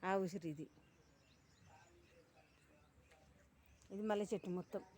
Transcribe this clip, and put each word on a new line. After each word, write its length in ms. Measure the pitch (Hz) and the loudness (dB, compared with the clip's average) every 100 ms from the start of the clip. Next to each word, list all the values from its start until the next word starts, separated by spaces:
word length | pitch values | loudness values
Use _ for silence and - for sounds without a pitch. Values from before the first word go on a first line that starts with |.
| 185 | 4
ఆ 40 | 196 | 4
ఉసిరి 260 | 190 185 160 | 4 0 -4
ఇది. 140 | 151 156 - - - - - - - - - - - - - - 523 - - - - - - - - - - - - - - - - - | -4 -8 -12 -20 -20 -20 -20 -20 -20 -20 -20 -20 -20 -20 -20 -20 -20 -20 -20 -20 -20 -20 -20 -20 -20 -20 -20 -20 -20 -20 -20 -20 -20 -10
ఇది 100 | 196 214 | -4 2
మల్లె 140 | 208 208 | 2 2
చెట్టు 180 | 208 - 180 | 0 0 -2
మొత్తం. 260 | 175 - - | -2 -6 -8